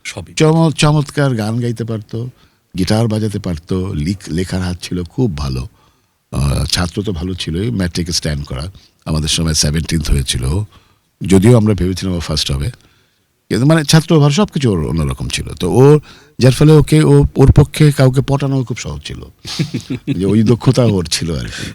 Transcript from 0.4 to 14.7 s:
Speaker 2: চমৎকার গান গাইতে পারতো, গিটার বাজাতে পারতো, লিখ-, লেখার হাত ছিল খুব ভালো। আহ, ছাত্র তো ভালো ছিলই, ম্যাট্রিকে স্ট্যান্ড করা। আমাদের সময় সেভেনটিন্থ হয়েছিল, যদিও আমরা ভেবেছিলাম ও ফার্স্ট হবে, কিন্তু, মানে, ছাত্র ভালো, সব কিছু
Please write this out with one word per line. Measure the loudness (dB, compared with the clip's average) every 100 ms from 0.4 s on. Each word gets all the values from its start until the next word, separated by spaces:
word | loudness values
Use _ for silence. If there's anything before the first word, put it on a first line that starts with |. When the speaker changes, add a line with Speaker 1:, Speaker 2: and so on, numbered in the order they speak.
| 2 4 2
Speaker 2:
চমৎকার | 2 2 2 -2 -2 -2
গান | -2 -2 -4
গাইতে | -4 -6
পারতো, | -6 -8 -8 -10 -10 -14 _ _ _ -6
গিটার | -2 0 0
বাজাতে | -2 -4 -6
পারতো, | -6 -8 -6 -4 -4
লিখ-, | -4 -4 -6 -6
লেখার | -6 -4 -4
হাত | -6 -8
ছিল | -8 -8
খুব | -6 -4 -4 -2
ভালো। | -6 -6 -10 _ _ _ _ _ _
আহ, | -4 -2 -2
ছাত্র | -2 -4 -4 -4
তো | -6
ভালো | -6 -6
ছিলই, | -8 -6 -4 -4
ম্যাট্রিকে | -4 -4 -4 -6
স্ট্যান্ড | -4 -4 -6 -8
করা। | -10 -10 -14 _ _
আমাদের | -6 -4 -2
সময় | -2 -2
সেভেনটিন্থ | 0 0 -2 -2 -4 0
হয়েছিল, | 0 0 -4 -2 -4 -6 _ _ _ _ _ 2
যদিও | 4 6 4
আমরা | 4
ভেবেছিলাম | 0 -2 -4 -4
ও | -4
ফার্স্ট | -4 -4 -4
হবে, | -4 -6 -8 _ _ _ _ _ _ _
কিন্তু, | 0 2
মানে, | 2
ছাত্র | 4 2 4 4
ভালো, | 4
সব | 2 0
কিছু | 0 0